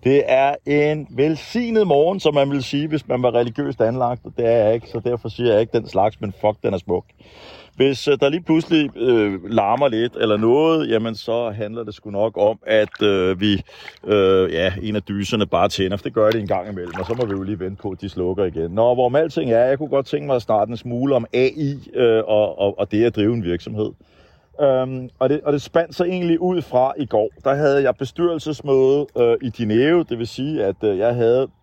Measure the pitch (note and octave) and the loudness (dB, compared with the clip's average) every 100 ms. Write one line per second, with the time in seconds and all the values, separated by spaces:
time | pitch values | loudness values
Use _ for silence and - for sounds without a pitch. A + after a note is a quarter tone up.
0 | B2+ C#3+ - C3 C3+ C#3+ - D3 D3 D3+ | 4 4 4 2 2 0 -2 0 2 -2
1 | C#3+ B2 D3 D#3 - A#3 A#3+ A3 G3 C#3+ | -6 0 0 0 -4 -4 0 2 4 4
2 | D#3+ F#3+ D#3 C#3+ C#3 C#3+ B2+ C#3+ D#3 D3+ | 2 2 0 2 2 0 -2 -4 -2 -4
3 | - B2+ B2+ A#2+ A#2+ A#2 C#3+ C3 A2+ B2+ | -2 0 2 2 0 -2 -6 0 0 0
4 | B2 B2 - - A#2 A#2 G#2+ A#2 - A#2 | -2 -4 -10 -4 2 4 4 0 -4 -8
5 | A#2+ A#2+ A#2 A2 A#2+ G#2 A#2 A#2+ A2 F#2+ | -4 -4 -6 -2 2 2 2 -2 -2 0
6 | G#2 - G#2 F#2 G#2+ G#2+ A2+ G2 - F2+ | 0 -2 -10 -2 -2 -2 -4 -4 -4 -4
7 | - _ - - - - - - C3+ B2+ | -4 _ -20 -20 -20 -20 -20 0 0 0
8 | - C#3 C#3 D#3+ E3+ D#3+ D#3+ D#3+ C#3+ - | 0 2 2 0 0 0 2 0 0 -2
9 | A#2+ A#2 G#2 F#2+ F#2 A2+ G2+ B2 C#3+ A2 | 2 2 2 -2 -2 0 2 2 2 0
10 | A#2+ - A2+ G#2 A2+ C3 D#3+ E3 C#3+ A2 | -4 -2 0 2 4 4 4 2 0 -2
11 | A2+ A2 - A2+ A#2+ G#2 G#2+ A2+ A2 G#2 | -2 -8 -4 -4 -4 -6 -8 -8 -12 -14
12 | A2 G2+ A2 G#2 G#2 - - A2 G#2+ - | -10 -2 -2 2 0 0 0 2 2 0
13 | G#2 G2 F2+ F#2 G#2 F#2+ - - - - | 0 2 0 0 0 0 -4 -18 -20 -16
14 | - G#2 F#2+ F#2+ F#2 E2 F#2 F#2 G#2+ G#2+ | 0 2 4 4 2 0 -2 -2 -6 -6
15 | - G2+ G2 A2+ G2 F2 G2 - F#2+ G2 | -6 -6 -4 -2 0 0 0 0 -4 -4
16 | - - G#2+ A2+ G2+ F#2+ G2 F#2+ F2 E2+ | -6 0 0 0 -2 -4 -6 -10 -10 -10
17 | F2+ A#2 A#2 G2 F#2+ G#2 F#2 G2 G#2 F#2 | -8 -4 -4 -4 -6 -6 -8 -8 -10 -10
18 | G2 F#2 F2+ F#2+ F#2+ D#2 E2 F#2+ A#2 B2 | -10 -4 -4 -2 -4 -4 -6 0 2 2
19 | B2 C3 D#3+ E3 C#3+ A2+ B2 C3+ D3 C#3 | 0 0 0 -2 0 2 2 0 -2 -4
20 | C3+ D3 C#3+ B2+ G#2+ G#2+ G#2+ A#2+ B2 A#2+ | -2 -6 -2 -4 0 0 0 -4 -8 -4
21 | C3+ C3 A2+ A#2+ C3 D#3 C#3+ C#3 - - | 0 0 0 0 0 0 -6 -6 -8 0
22 | A#2+ A2 G#2+ G#2+ G#2 - G2+ - G2 G#2 | 2 2 2 2 2 0 -2 -2 -2 2
23 | A#2 A2 G#2 A#2 F2 F2 - G#2+ G#2+ - | 0 2 0 0 -2 -4 -6 -6 -6 -8
24 | _ _ _ _ _ - D3 C3 C3 C3 | _ _ _ _ _ -2 2 2 -2 -6
25 | B2+ _ C3 D3+ D3 D3 - E3+ E3 C#3 | -10 _ 0 0 0 -4 0 -2 -2 -2
26 | F3+ F#3 F3 E3 F3+ F3+ C#3 B2+ C3 D3 | -2 0 0 0 0 -2 0 0 0 -2
27 | C3+ A2 G#2+ - C3 C#3 D3+ C#3 C3+ A#2+ | -2 0 -2 -2 -2 2 2 2 2 -2
28 | C3+ - F3 E3 D3+ D3 C#3+ C3+ C3 C#3 | -6 -2 -2 -2 -6 -8 0 2 4 2
29 | C#3+ - A#2+ A#2 C3 - A2+ A2 C#3+ F3 | -2 0 2 2 -2 -6 0 2 4 2
30 | D#3+ A#2+ A#2 - C#3 D#3 G2+ F#2+ G#2+ F#2+ | 0 -6 -8 -6 -6 -2 -2 0 -2 0
31 | A2+ A#2+ A#2 B2 C3+ _ | 0 2 2 2 0 _